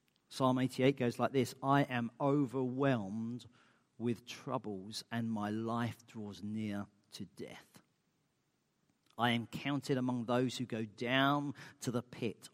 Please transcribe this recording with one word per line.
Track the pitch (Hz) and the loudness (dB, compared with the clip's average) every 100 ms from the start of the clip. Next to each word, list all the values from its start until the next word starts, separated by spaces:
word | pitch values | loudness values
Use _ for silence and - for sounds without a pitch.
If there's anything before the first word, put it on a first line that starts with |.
| _ _ _ | _ _ _
Psalm | - 131 127 | 2 4 6
eighty-eight | 127 - 131 139 | 2 4 4 6
goes | 120 120 | 0 2
like | 120 | 2
this, | 131 120 - | 2 0 -2
"I | 139 139 | 4 4
am | 135 123 117 - | 4 0 -2 0
overwhelmed | 143 147 131 131 127 127 139 120 95 110 113 120 - _ _ _ _ - | 2 4 2 0 -2 2 4 2 0 -4 -4 -6 -12 _ _ _ _ -4
with | 120 110 - | -2 -2 -6
troubles, | - 139 127 107 98 98 110 - | -12 -6 -6 -4 -10 -8 -12 -6
and | 117 113 | -4 -2
my | 107 104 | -2 -2
life | 107 113 117 117 - - | -2 -2 -2 -4 -6 -14
draws | 113 104 92 | -12 -12 -10
near | 104 107 107 101 101 _ _ | -8 -4 -4 -6 -8 _ _
to | - 92 - | -14 -14 -12
death. | 64 - - - _ _ _ _ _ _ _ _ _ _ _ _ _ - | -14 -14 -20 -20 _ _ _ _ _ _ _ _ _ _ _ _ _ 0
I | 120 | 2
am | 117 110 | 2 -2
counted | - 139 143 - 131 | -6 -4 -4 0 0
among | 127 123 | 0 -2
those | 113 123 131 - | 2 2 2 -2
who | |
go | 117 110 110 98 | -4 -4 -6 -6
down | 120 135 139 147 143 - - - | 0 4 4 4 -2 -8 -14 -8
to | 127 | -4
the | 117 | -2
pit. | - - 113 - - | -4 -4 -4 -4 -12